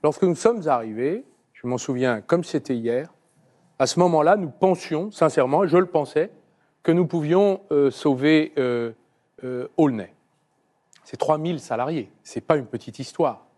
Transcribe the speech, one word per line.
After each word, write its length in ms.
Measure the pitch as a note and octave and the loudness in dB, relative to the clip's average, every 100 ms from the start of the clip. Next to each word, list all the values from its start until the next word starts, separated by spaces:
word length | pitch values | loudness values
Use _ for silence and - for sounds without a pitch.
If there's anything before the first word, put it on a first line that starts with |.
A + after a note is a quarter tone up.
Lorsque 200 | D3+ D3 | -2 0
nous 140 | F#3+ E3 | 0 2
sommes 300 | A3 A#3 D#3 | 2 0 0
arrivés, 580 | B2+ A2+ A2 C3 G#3 C#4 _ _ | 0 -2 -4 -4 -4 -10 _ _
je 140 | _ B2 | _ -6
m'en 100 | B2 | -6
souviens 460 | - B2+ B2+ A2+ | -4 -2 0 -2
comme 220 | - E3+ | 0 -2
c'était 320 | E3 D3+ - B2 | 0 -6 -4 -4
hier, 360 | A#2 A#2+ D#3+ _ _ _ _ _ _ _ | -2 -4 -6 _ _ _ _ _ _ _
à 60 | C3 | -2
ce 120 | - | 2
moment-là, 360 | F3+ D#3+ D3+ G#3 | 2 4 4 2
nous 120 | E3 | 0
pensions, 640 | - F#3 F3 - D#3 G3+ | 0 0 0 -2 -6 -6
sincèrement, 560 | - D#3 - B2+ D3+ F#3+ | 0 0 2 2 2 4
je 100 | E3+ | 2
le 100 | F3+ | 2
pensais, 440 | D#3+ C#3+ D3+ F3+ - _ _ _ _ | -2 -2 -2 -4 -6 _ _ _ _
que 80 | - | 0
nous 160 | E3 F3 | 0 0
pouvions, 540 | E3+ D3+ F3 G3+ F#3+ - | -2 0 2 2 0 -2
euh, 200 | D3 C#3 | 2 2
sauver, 640 | - D3+ C3 D3 D#3 D#3 - | 2 -2 2 4 4 2 -2
euh, 360 | B2+ A#2+ A#2 A2 _ _ _ - | -2 -2 -4 -10 _ _ _ -14
euh, 240 | B2+ B2+ - - | -10 -8 -6 2
Aulnay. 380 | D3+ A#2 F2+ _ _ _ _ _ _ _ _ _ | 2 2 -8 _ _ _ _ _ _ _ _ _
C'est 120 | - - | -20 -6
trois 220 | - D#3 | -2 0
mille 220 | E3 D#3+ | -2 -6
salariés, 500 | - A#2 B2+ D#3+ G2+ _ | -6 -6 -4 -6 -10 _
c'est 180 | - - | -14 -14
pas 160 | - D#3 | -2 -2
une 100 | B2 | -2
petite 320 | A#2 - - | -10 -12 -14
histoire. 480 | C3+ - D#3 G#2+ _ | -16 -2 -2 -2 _